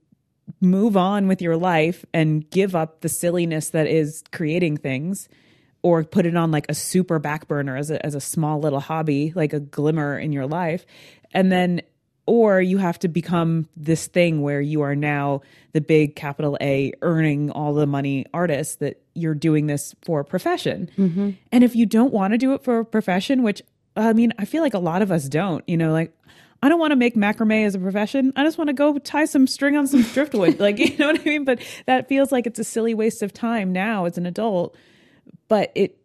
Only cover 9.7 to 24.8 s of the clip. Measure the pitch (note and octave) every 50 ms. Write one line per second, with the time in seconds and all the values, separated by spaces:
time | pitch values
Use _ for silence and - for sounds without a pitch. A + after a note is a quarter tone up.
9.7 | - - D3 D3+ D#3 D#3+ D3 C#3+ C#3 - - D#3 D3 C#3 B2+ C#3+ D3+ F3 F3+ D#3+
10.7 | D#3+ F3+ - _ - - - - - _ _ _ - F3+ F#3+ F#3 F#3 F3+ F3+ F3+
11.7 | F3 E3+ - _ _ _ _ _ _ _ _ - G#3+ A#3 A3+ G#3+ G3 F#3 F#3 F#3
12.7 | F#3 G3 F#3+ E3+ E3+ - - F3+ D3+ F3 - - F3+ E3+ E3 E3 E3 E3 D#3 -
13.7 | _ E3 D3 E3 D#3+ D#3 - - - F3+ F3 E3+ D#3+ D3+ C#3+ C#3+ C#3+ C#3+ C#3+ D3
14.7 | D#3 D3+ D3 C#3 C#3+ C#3+ D3+ D3 D3 C#3+ C#3+ C#3+ C#3 C#3 - _ _ _ _ _
15.7 | - D#3+ D3 - D#3+ D#3 D3+ D3 D3+ - D3+ C#3+ C#3+ - D3+ D3 C#3+ - - C#3
16.7 | C#3 C3+ C#3 C3 - - - F3 E3 D#3+ D#3 D3+ C#3+ C#3+ D3 D3 - - D3+ D3
17.7 | D3 D3+ D3+ C#3+ C#3+ C#3 C#3 C#3 C#3 C3+ - - - E3 F3+ E3+ D3 C3+ D#3 -
18.7 | - - D3 C3+ - - _ _ _ E3+ E3 D#3+ D#3 C#3+ D3 E3 D3+ D3+ D3 D3+
19.7 | C#3+ C#3+ - - - _ _ - E3 C#3+ C#3+ - - F3+ - E4+ F4+ - - D3+
20.7 | - G3 F#3 - - - G3 F#3 E3 F#3+ G3+ G3+ F#3+ - _ _ - B3 B3 A#3
21.7 | B3 A#3 A#3 F#3+ A3 A3 A#3+ C#4 - G3+ F#3+ G3 A3 A#3 C4+ C4 C#4 - - B3+
22.7 | A#3+ A3+ A3+ A3+ - A3 G3+ - F3+ F#3+ F#3+ - C#4 B3+ B3 G#3 G3+ - - _
23.7 | _ _ _ _ _ G#3 A3 A3+ A3 A3+ A#3+ A#3 - - G3+ - - D#4 E4 C#4+
24.7 | - F#3+